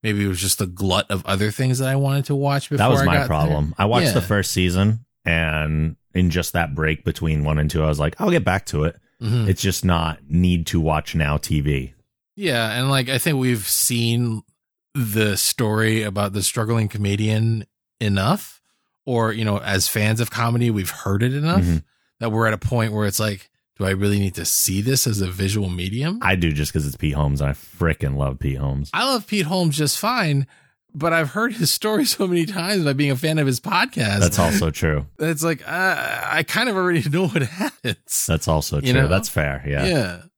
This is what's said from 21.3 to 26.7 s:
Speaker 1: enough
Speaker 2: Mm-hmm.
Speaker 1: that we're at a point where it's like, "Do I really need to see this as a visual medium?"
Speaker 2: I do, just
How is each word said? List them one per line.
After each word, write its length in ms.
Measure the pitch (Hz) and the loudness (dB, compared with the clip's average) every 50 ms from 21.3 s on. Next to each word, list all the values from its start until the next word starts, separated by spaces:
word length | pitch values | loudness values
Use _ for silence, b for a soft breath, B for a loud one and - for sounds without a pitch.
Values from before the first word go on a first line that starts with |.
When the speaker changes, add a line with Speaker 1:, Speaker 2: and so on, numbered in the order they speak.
| 135 | 0
Speaker 1:
enough 280 | 147 151 165 175 95 | 0 0 2 2 4
Speaker 2:
Mm-hmm. 160 | 87 87 82 80 - _ _ _ _ _ _ _ | 4 4 2 0 -2 _ _ _ _ _ _ _
Speaker 1:
that 120 | 117 117 | -4 -2
we're 160 | 107 113 113 | 0 2 2
at 60 | 110 107 | 2 0
a 40 | |
point 340 | 101 - - 127 117 110 110 | 0 -2 0 0 0 0 0
where 140 | 104 107 104 | 0 0 0
it's 140 | 101 - - | 0 0 0
like, 300 | 107 107 98 95 - _ _ _ _ _ _ | -2 -2 -4 -6 -12 _ _ _ _ _ _
"Do 80 | - 101 | -4 -2
I 60 | 95 | 0
really 260 | 98 95 101 101 101 101 | 0 2 2 2 2 2
need 140 | 98 95 90 | 0 0 -2
to 100 | - 82 | -4 -4
see 360 | - - - - - 92 98 | -2 0 0 0 0 -2 0
this 240 | 104 127 139 135 - | 0 0 0 0 0
as 140 | 123 107 101 | 0 0 -2
a 80 | 95 92 | -2 -4
visual 400 | 90 92 95 95 101 107 98 90 | -2 -2 -2 0 0 0 -2 -2
medium?" 500 | 87 87 90 95 104 123 143 165 202 240 | -4 -4 -4 -6 -4 -4 -4 -4 -4 -2
Speaker 2:
I 140 | - - 95 | 0 0 2
do, 160 | 90 85 80 | 2 2 0
just 220 | 76 73 76 - | 0 0 -2 -2